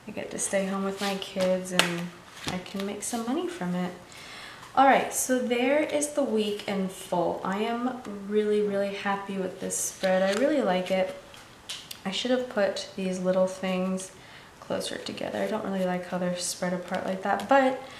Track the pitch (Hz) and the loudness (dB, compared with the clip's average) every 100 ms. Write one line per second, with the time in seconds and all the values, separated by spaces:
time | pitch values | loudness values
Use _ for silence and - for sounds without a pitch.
0 | - - - - - 196 190 196 196 196 | -12 -10 -8 -6 -2 0 0 0 -2 -2
1 | 202 190 - 190 185 185 185 180 175 170 | -2 -4 -4 0 2 2 2 2 2 0
2 | 175 - - - - 185 - 196 196 208 | -6 -10 -18 -10 -6 -6 -4 -4 -4 -4
3 | - 233 226 302 349 - 180 180 180 - | -4 -4 -2 -2 -2 -4 -2 -2 -2 -6
4 | - - - - - - - - 269 220 | -14 -18 -16 -14 -14 -16 -2 6 8 6
5 | - - - 254 220 240 254 294 - 294 | 4 -2 0 2 2 2 4 4 2 0
6 | 294 - 247 220 208 208 - 196 185 - | 0 0 2 2 2 -2 -2 -2 -2 -4
7 | - 175 170 180 185 196 226 240 247 247 | -2 2 2 0 -2 -2 0 0 -2 -4
8 | 214 202 196 214 214 208 202 196 202 196 | -8 -8 0 2 4 4 4 2 0 0
9 | 202 196 - 190 185 - 185 - - - | -2 -2 -2 -2 -4 -4 -4 -4 -4 0
10 | 190 185 190 208 285 294 202 185 180 190 | 2 4 4 4 4 4 4 2 2 2
11 | 185 - - - - - - - - - | 0 -4 -14 -20 -20 -18 -12 -12 -12 -10
12 | 196 185 247 254 247 208 190 - - - | -6 -2 0 0 0 2 2 0 -6 -4
13 | 190 185 185 185 185 - 190 185 185 190 | -4 0 2 4 4 2 -2 0 0 -2
14 | - - - - - - - - - - | -6 -14 -20 -20 -20 -14 -6 -4 -4 -6
15 | - - 50 208 196 214 196 190 180 180 | -6 -6 -4 -2 -2 -2 -2 0 0 0
16 | 180 185 180 175 - - 180 180 - 185 | -2 -2 -2 -2 -4 -2 -2 -2 -2 -4
17 | - 190 202 202 202 269 262 - - | -2 -2 0 0 6 6 6 2 -6